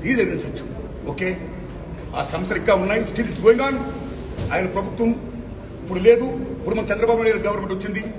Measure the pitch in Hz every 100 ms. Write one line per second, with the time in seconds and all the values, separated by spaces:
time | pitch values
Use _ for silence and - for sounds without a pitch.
0 | - 254 202 160 - - - - - -
1 | - - 185 180 - - - - - -
2 | - 135 143 165 185 190 190 190 185 214
3 | 226 - 233 - 214 240 269 262 226 -
4 | - - - - - 165 185 196 196 -
5 | 226 240 - - - - - - 165 185
6 | 196 233 262 233 196 - - 220 185 202
7 | 226 226 226 208 202 202 190 190 208 202
8 | 220